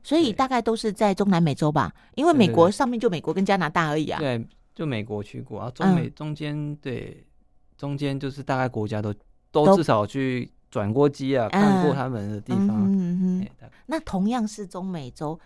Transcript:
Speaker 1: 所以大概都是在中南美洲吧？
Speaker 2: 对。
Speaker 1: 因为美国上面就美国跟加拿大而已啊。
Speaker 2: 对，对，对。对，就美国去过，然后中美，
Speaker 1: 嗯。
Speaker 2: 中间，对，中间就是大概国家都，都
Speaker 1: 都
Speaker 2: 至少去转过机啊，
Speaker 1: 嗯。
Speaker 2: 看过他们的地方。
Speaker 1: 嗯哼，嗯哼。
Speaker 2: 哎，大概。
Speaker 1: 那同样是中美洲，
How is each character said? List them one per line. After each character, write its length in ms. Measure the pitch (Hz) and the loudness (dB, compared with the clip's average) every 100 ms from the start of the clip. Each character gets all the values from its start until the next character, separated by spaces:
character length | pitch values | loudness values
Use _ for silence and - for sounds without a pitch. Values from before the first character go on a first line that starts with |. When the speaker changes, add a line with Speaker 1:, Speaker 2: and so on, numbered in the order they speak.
Speaker 1:
所 140 | - 311 | -2 2
以 160 | 277 | 2
大 160 | 196 262 | 0 0
概 120 | 247 | 0
都 140 | 226 | 0
是 180 | 226 220 | -2 -2
在 220 | 185 214 | 0 0
中 140 | 185 202 | 2 2
南 140 | 170 | 4
美 120 | 165 | 2
洲 160 | 131 151 | 2 0
吧？ 220 | 147 95 - _ | 2 -2 -6 _
Speaker 2:
对。 60 | - | 0
Speaker 1:
因 60 | 330 | 4
为 60 | |
美 160 | 294 185 | 6 6
国 220 | 214 170 | 6 6
上 180 | 208 254 | 4 -2
面 100 | 240 | 0
就 100 | 233 | 0
美 120 | 165 | 0
国 120 | - | -2
跟 120 | 180 | 0
加 120 | 196 190 | 2 2
拿 120 | 156 | 0
大 200 | 175 156 | 0 0
而 100 | 156 | 0
已 120 | 147 | -2
啊。 80 | - | -4
Speaker 2:
对， 180 | 143 117 | -2 -4
对， 20 | |
对。 60 | |
对， 40 | 113 _ _ | -6 _ _
就 120 | - 156 | -8 -4
美 180 | 113 | -4
国 180 | 104 104 | -4 -8
去 180 | 101 123 | -8 -12
过， 180 | 123 101 | -12 -10
然 80 | 117 | -10
后 60 | |
中 220 | - 190 | -2 2
美， 120 | 175 160 | 2 0
Speaker 1:
嗯。 60 | |
Speaker 2:
中 200 | 151 151 | -8 -10
间， 420 | 147 151 147 147 147 | -8 -8 -6 -8 -8
对， 480 | 135 117 - - _ _ _ _ _ - | -8 -8 -10 -16 _ _ _ _ _ -12
中 200 | 143 139 | -8 -4
间 220 | 143 139 | -4 -4
就 120 | 139 | -8
是 120 | 139 | -8
大 140 | 131 131 | -4 -2
概 120 | 127 | -2
国 180 | 113 107 | -2 -4
家 140 | 107 | -4
都， 120 | 104 101 _ _ _ | -4 -6 _ _ _
都 160 | 156 156 | 4 6
Speaker 1:
都 100 | 190 | 6
Speaker 2:
至 60 | |
少 240 | 151 110 101 | 4 2 0
去 440 | 139 131 123 123 _ _ | -2 -2 -4 -6 _ _
转 220 | 117 101 | -4 -2
过 160 | 123 143 | 2 2
机 280 | 139 135 131 | 2 -2 0
啊， 120 | 107 | 0
Speaker 1:
嗯。 100 | 196 | 2
Speaker 2:
看 220 | - 185 | 4 4
过 100 | 147 | 2
他 140 | 135 131 | 0 -4
们 220 | 117 101 | -6 -6
的 100 | 104 | -8
地 120 | 117 | -4
方。 160 | 196 202 | 0 0
Speaker 1:
嗯 0 | |
哼， 300 | 214 196 196 | 2 2 0
嗯 220 | 175 180 | 0 -2
哼。 220 | 185 185 | -2 -2
Speaker 2:
哎， 80 | 202 - | -6 -12
大 60 | - | -20
概。 60 | _ - | _ -8
Speaker 1:
那 120 | 311 | -8
同 280 | - 190 208 | -4 -2 0
样 180 | 254 214 | -2 -4
是 200 | - 185 | -8 -12
中 180 | 185 | -10
美 260 | 190 170 127 | -8 -8 -10
洲， 280 | - 151 165 | -8 -8 -8